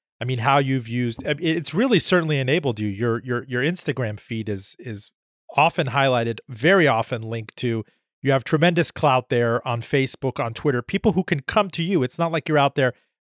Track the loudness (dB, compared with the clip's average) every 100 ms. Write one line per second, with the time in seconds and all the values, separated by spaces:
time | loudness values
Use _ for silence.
0 | _ _ -4 0 2 2 2 -2 -2 -2
1 | -2 -4 -4 -2 -2 -2 -2 -2 2 2
2 | 4 2 2 0 0 0 0 -2 -4 -2
3 | -2 -2 -4 -6 -4 -2 -2 -2 -4 -4
4 | -4 -6 -8 -6 -4 -6 -8 -14 -12 -12
5 | -14 _ _ _ -4 2 2 2 -2 2
6 | 2 2 0 -4 -10 0 4 6 4 2
7 | -2 -6 -6 -8 -10 -6 -2 -2 -6 _
8 | _ _ 0 0 0 2 4 2 -2 0
9 | 2 2 2 2 2 0 -2 -6 -2 0
10 | 0 -2 -6 -4 -6 -2 0 0 -2 0
11 | 2 2 0 -4 0 0 0 -2 0 0
12 | 0 -2 -4 -2 0 2 4 2 0 0
13 | _ _